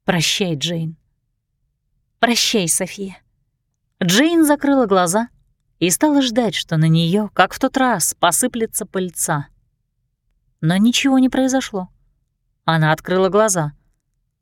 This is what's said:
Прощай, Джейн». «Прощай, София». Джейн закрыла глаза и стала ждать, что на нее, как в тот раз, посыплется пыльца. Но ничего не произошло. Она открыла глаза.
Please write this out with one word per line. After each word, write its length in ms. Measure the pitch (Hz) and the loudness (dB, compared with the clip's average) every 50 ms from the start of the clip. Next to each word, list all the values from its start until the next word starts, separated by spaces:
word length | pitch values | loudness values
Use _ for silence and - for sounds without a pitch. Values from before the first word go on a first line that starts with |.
| _ | _
Прощай, 520 | - 190 170 151 - - - 202 180 160 | -4 -2 -2 -2 -2 -2 -2 -2 -4 -4
Джейн». 400 | 139 143 165 175 165 165 160 160 - _ _ _ _ _ _ _ _ _ _ _ _ _ _ _ _ _ _ _ _ _ _ _ _ | -4 -4 -6 -6 -6 -6 -8 -10 -14 _ _ _ _ _ _ _ _ _ _ _ _ _ _ _ _ _ _ _ _ _ _ _ _
«Прощай, 480 | - 240 233 214 - - - 214 180 | 0 0 0 0 -2 0 0 0 0
София». 520 | 165 - - 190 175 - - 196 190 175 - _ _ _ _ _ _ _ _ _ _ _ _ _ _ _ _ 180 | 0 -2 -2 -4 -6 -8 -12 -12 -14 -14 -18 _ _ _ _ _ _ _ _ _ _ _ _ _ _ _ _ -2
Джейн 420 | 170 180 214 294 330 349 330 320 | 0 2 2 2 4 4 2 4
закрыла 420 | 294 294 285 - 277 277 269 247 | 4 2 0 2 0 2 2 2
глаза 420 | 196 196 190 180 170 175 214 233 240 - _ _ _ _ _ _ _ _ _ | 2 2 2 2 2 0 -2 -4 -4 -10 _ _ _ _ _ _ _ _ _
и 120 | 165 180 | -2 -2
стала 320 | 175 - - 302 294 285 269 | 0 2 2 2 2 2 0
ждать, 320 | 247 214 254 240 202 160 | 0 0 0 -2 -2 -2
что 240 | - - - 165 156 | -4 -6 -4 0 0
на 80 | 156 | 2
нее, 420 | 160 160 165 165 165 175 208 214 202 - | 2 2 2 2 0 0 -2 -2 -2 0
как 180 | - 180 196 - | 0 0 0 0
в 60 | - | -2
тот 180 | - 262 - | -4 -2 0
раз, 380 | 269 262 254 233 180 - - - | 0 0 0 0 0 -2 -4 -2
посыплется 720 | - - 175 180 - - 247 - 233 220 214 - - 214 | 0 0 0 2 0 -2 -2 -2 -4 -6 -6 -6 -8 -10
пыльца. 640 | - - 190 185 180 - - - - 165 147 147 - _ _ _ _ _ _ _ _ _ _ _ _ _ _ _ _ _ _ _ _ _ _ - | -6 -6 -6 -6 -6 -6 -8 -6 -4 -4 -4 -6 -8 _ _ _ _ _ _ _ _ _ _ _ _ _ _ _ _ _ _ _ _ _ _ -2
Но 140 | 156 175 190 | 0 2 2
ничего 400 | 208 240 240 - - 277 262 262 | 2 2 2 2 0 2 4 4
не 100 | 254 254 | 2 2
произошло. 600 | - 254 262 262 254 269 247 - - 190 180 - _ _ _ _ _ _ _ _ _ _ _ _ _ _ _ | 2 0 0 0 0 -2 -2 -4 -6 -8 -8 -8 _ _ _ _ _ _ _ _ _ _ _ _ _ _ _
Она 280 | - 160 160 156 156 156 | -2 0 2 2 2 0
открыла 360 | 156 - - 180 185 190 185 | -2 -2 -2 0 2 2 2
глаза. 460 | 170 208 220 220 202 175 151 147 143 _ _ _ _ _ _ _ _ _ _ _ _ _ | 2 2 2 2 0 -2 -2 -4 -6 _ _ _ _ _ _ _ _ _ _ _ _ _